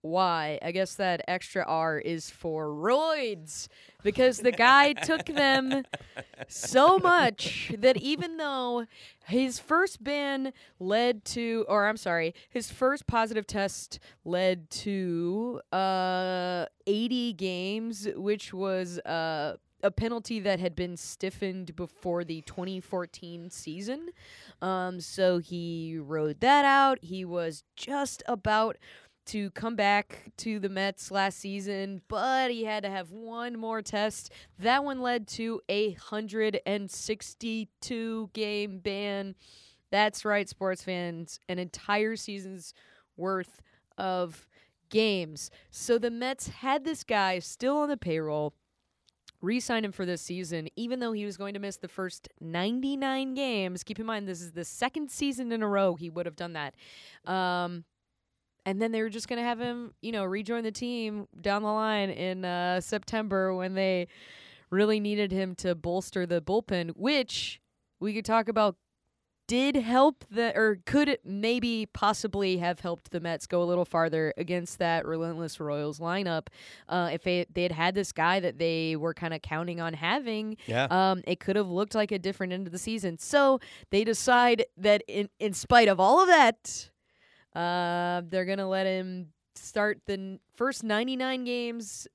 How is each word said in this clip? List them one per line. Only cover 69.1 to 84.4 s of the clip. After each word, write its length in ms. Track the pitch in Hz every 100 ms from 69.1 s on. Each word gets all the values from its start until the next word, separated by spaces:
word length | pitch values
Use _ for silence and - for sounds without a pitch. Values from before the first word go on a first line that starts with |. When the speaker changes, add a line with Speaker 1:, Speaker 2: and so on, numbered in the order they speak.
| _ _ _ -
Speaker 1:
did 280 | 240 269 285
help 480 | 226 254 285 269 -
the, 260 | 208 233 -
or 220 | 220 196 -
could 240 | 277 285
it 120 | 277 -
maybe 640 | 196 220 247 247 226 214
possibly 640 | - 208 214 214 202 196 180
have 220 | 175 175
helped 280 | 180 170 -
the 100 | 175
Mets 280 | 170 160 -
go 160 | 175
a 20 | 175
little 180 | 175
farther 480 | 175 165 165 160 156 -
against 400 | 170 180 175 -
that 280 | 170 165 -
relentless 520 | 160 165 165 165 -
Royals 400 | 151 147 147 147
lineup. 480 | 165 185 190 160 - - - - -
Uh, 220 | 180 170
if 120 | 160
they, 240 | - 180 175
they 120 | -
had 80 | 175
had 240 | 160 170 190
this 160 | 190
guy 280 | - 165 190
that 200 | 175 135
they 360 | 165 165 160 160
were 200 | 165 160
kinda 240 | 170 160
counting 420 | - 156 175 170
on 140 | 165 160
having, 600 | 165 247 247 214 214 214 -
Speaker 2:
Yeah. 180 | 117 135
Speaker 1:
um, 320 | 180 190 185 -
it 140 | -
could 160 | - 196
have 120 | 190
looked 280 | 175 208 220
like 160 | 208
a 80 | 202
different 340 | 180 196 185
end 140 | 180 190
of 40 |
the 60 | 175
season. 380 | 226 226 190 165
So 420 | - 285 277 269 - - -
they 140 | 196
decide 640 | 220 220 - 247